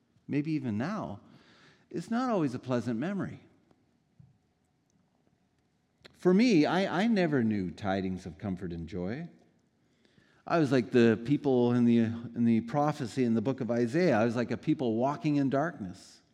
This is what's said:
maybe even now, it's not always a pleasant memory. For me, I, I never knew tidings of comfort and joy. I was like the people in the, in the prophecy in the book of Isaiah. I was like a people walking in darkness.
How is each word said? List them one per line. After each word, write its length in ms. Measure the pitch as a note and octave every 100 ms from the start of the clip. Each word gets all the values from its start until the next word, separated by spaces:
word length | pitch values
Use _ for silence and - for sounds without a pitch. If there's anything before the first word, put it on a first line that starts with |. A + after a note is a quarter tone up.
| _ _ -
maybe 260 | C#3 D#3
even 260 | D3+ B2+ G#2
now, 400 | D3 G#3 D#2+ G2+ - - _ _ - _ _
it's 180 | E3 E3+
not 220 | A#3 B3+
always 240 | G3+ C#3+ B2
a 40 |
pleasant 400 | B2 B2 A#2 A2+
memory. 400 | E3+ - D2+ - - _ _ _ _ _ _ _ - _ _ _ _ _ _ _ _ _ _ _ _ _ _ _ _ _ - -
For 160 | F3
me, 320 | F#3+ B3 E3+ C3+
I, 380 | E3+ F#3+ D#3+
I 20 | A#3
never 380 | G3+ E3+ C#3
knew 260 | A2 G#2 F2+
tidings 560 | D#2+ G2+ G2 F#2+ F2+ F#2
of 140 | D#2+
comfort 320 | G#2 F2 F2+
and 160 | E2+ E2
joy. 400 | F#2+ F2+ C3+ E3+ - _ _ _ _ _ _ _ _ _ _ -
I 100 | E3+
was 140 | C#3
like 180 | C3 -
the 300 | B2+ A#2 A2 A#2
people 480 | D3 C#3+ B2 A#2+
in 120 | B2 A#2+
the, 140 | A#2
in 440 | A2 A2+ - -
the 180 | A#2 A2+
prophecy 640 | A#2 C#3+ D3 D3 A#2 C3+
in 120 | A#2+ A2+
the 60 |
book 200 | C3 C3
of 80 | A2+
Isaiah. 480 | A#2+ A#2+ D3+ F3+ A2
I 80 | A#2
was 100 | A#2+
like 140 | A2
a 80 | A2+
people 380 | - D#3 B2 A2
walking 400 | C3+ C#3+ D3+ C#3+
in 160 | C3+
darkness. 680 | C3+ E3 - F#2 - - - _